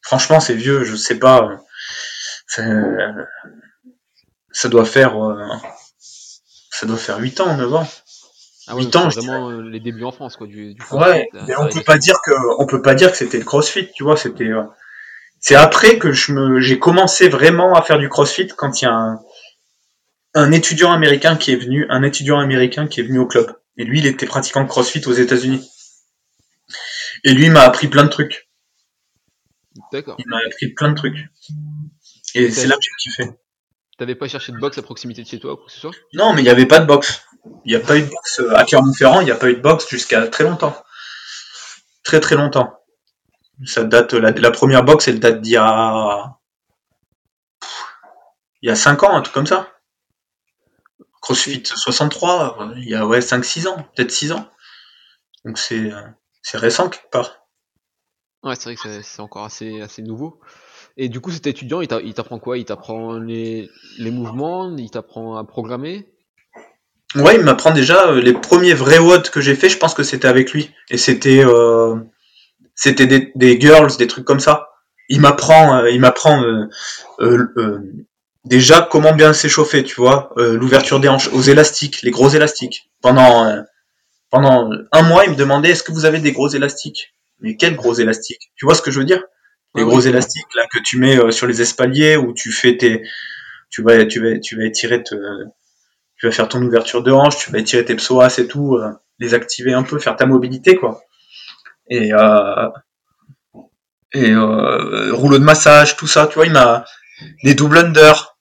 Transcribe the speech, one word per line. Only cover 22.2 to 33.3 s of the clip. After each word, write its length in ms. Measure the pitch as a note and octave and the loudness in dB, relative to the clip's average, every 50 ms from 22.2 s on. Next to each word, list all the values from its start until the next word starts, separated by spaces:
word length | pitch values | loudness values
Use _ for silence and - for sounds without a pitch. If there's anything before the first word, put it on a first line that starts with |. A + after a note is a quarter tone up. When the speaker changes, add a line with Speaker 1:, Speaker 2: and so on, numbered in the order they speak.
| C#3+ C#3 D3 C#3+ | -4 -2 -2 0
Speaker 1:
américain 480 | C#3+ C3+ C3+ C3 C3 B2+ - - D3+ D3 | 0 -2 0 0 0 0 -2 -6 -8 -8
qui 120 | - - | -6 -8
est 40 | A2+ | -8
venu 160 | A2+ C3+ B2+ | -4 -2 -2
au 60 | B2+ | -2
club. 300 | B2 - A#2+ A#2 A2+ - _ _ _ _ - | 0 0 -2 -2 -2 -6 _ _ _ _ -14
Et 80 | A#2+ | -10
lui, 140 | A#2 B2+ D#3 | -4 -4 -2
il 60 | D3+ | 0
était 200 | C#3+ C3+ C3 C3+ | -2 -2 -4 -8
pratiquant 360 | - - C#3 A#2+ - - C#3 C3+ | -8 -6 -8 -8 -6 -4 -4 -4
de 40 | C3 | -4
crossfit 340 | - - B2 - - D#3 C#3 C3+ | -2 -4 -4 -2 -4 -8 -4 -4
aux 60 | B2 | -2
États-Unis. 540 | A#2+ B2+ B2 C3+ B2 B2+ C3 C3 C3 - _ _ _ - _ _ _ _ _ _ _ _ _ _ _ _ _ _ _ _ _ - - - - - - - - - - _ | 0 0 0 0 -2 -2 -4 -6 -6 -8 _ _ _ -20 _ _ _ _ _ _ _ _ _ _ _ _ _ _ _ _ _ -20 -20 -18 -16 -14 -14 -14 -14 -16 -4 _
Et 100 | C#3 C3 | 0 2
lui, 120 | C3 D3 | 4 4
il 60 | E3 | 6
m'a 100 | D#3+ D3+ | 6 8
appris 260 | C3 B2+ B2 - - C#3 | 6 6 6 2 -4 -2
plein 160 | C3 C#3 D3 | 2 2 2
de 60 | D3+ | 2
trucs. 400 | - - D3+ C#3+ - - _ _ _ _ _ _ _ _ _ _ _ _ _ _ _ _ _ _ _ _ _ _ _ _ _ _ _ - - _ | 2 -2 -6 -6 -8 -16 _ _ _ _ _ _ _ _ _ _ _ _ _ _ _ _ _ _ _ _ _ _ _ _ _ _ _ -20 -20 _
Speaker 2:
D'accord. 260 | - C3+ - - G2+ - | -16 -14 -14 -14 -18 -18
Speaker 1:
Il 60 | B2 A#2+ | -16 -12
m'a 100 | A#2 A2+ A#2 | -8 -8 -8
appris 280 | A#2+ - - - - - | -8 -10 -10 -12 -12 -8
plein 160 | - D3+ D3+ | -4 -4 -4
de 60 | D3+ | -4
trucs. 340 | D3 - C3 A#2 - - - _ _ _ _ - - - - - - - - _ _ _ _ _ _ _ - - | -4 -6 -8 -10 -10 -16 -20 _ _ _ _ -16 -16 -16 -16 -16 -16 -16 -18 _ _ _ _ _ _ _ -10 -4
Et 80 | A#2+ B2 | -2 -2
Speaker 2:
Et 80 | A#2+ | -2
Speaker 1:
c'est 120 | A2 G#2+ - | -2 -2 -2
Speaker 2:
t'as 40 | B2 | -2
Speaker 1:
là 80 | - | -2
que 60 | - | -2
j'ai 280 | - - - - - - | -4 -10 -10 -12 -12 -12
kiffé. 220 | - - B2 A2+ | -10 -12 -12 -12